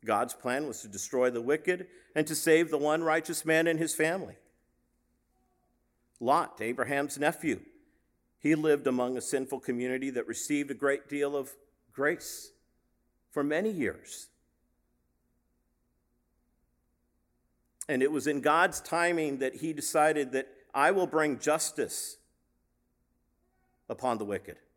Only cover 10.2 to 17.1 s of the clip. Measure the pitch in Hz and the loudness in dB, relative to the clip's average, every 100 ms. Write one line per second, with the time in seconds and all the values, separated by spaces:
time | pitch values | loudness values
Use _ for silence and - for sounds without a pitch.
10.2 | - 113 - 147 143 117 139 139 - 143 | -6 -8 -2 -2 -2 -2 0 0 -2 -2
11.2 | 143 143 131 - _ _ _ - 143 170 | -2 -2 -6 -12 _ _ _ -2 -2 -2
12.2 | - - - _ _ _ _ _ _ _ | -8 -14 -16 _ _ _ _ _ _ _
13.2 | _ - 143 151 214 190 113 - - - | _ -2 0 0 0 0 -2 -4 -14 -18
14.2 | - _ _ _ _ _ _ _ _ _ | -18 _ _ _ _ _ _ _ _ _
15.2 | _ _ _ _ _ _ _ _ _ _ | _ _ _ _ _ _ _ _ _ _
16.2 | _ _ _ _ _ _ _ _ _ | _ _ _ _ _ _ _ _ _